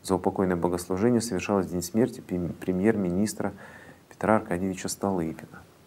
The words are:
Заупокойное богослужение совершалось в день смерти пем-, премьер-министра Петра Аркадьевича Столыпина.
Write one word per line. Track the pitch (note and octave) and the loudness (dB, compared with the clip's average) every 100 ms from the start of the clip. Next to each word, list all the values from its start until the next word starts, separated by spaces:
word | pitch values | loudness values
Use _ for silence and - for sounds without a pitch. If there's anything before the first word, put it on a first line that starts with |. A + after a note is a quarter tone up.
| - | 0
Заупокойное | F#2 G2 F#2 F#2+ F2 | 2 2 2 2 2
богослужение | E2+ F2 - F#2 A#2 A#2+ | 2 0 -2 2 4 4
совершалось | - F#2 - G2+ E2+ | 2 -4 0 0 0
в | |
день | F2+ | -4
смерти | E2+ A2 B2 - | -2 0 0 -2
пем-, | - F2+ F2 | -6 -4 -4
премьер-министра | - - F#2 G2+ G#2 F#2 F2 G#2 - G#2 - - - - - _ | -4 -2 2 2 2 0 2 0 -2 -6 -6 -18 -20 -20 -20 _
Петра | - F#2 G#2+ | -4 2 2
Аркадьевича | - F2 F#2+ F2+ F#2 | 2 -2 -2 -4 -6
Столыпина. | - G2 F#2 D#2+ D#2+ - - - - | -2 -2 0 -2 -6 -14 -20 -20 -20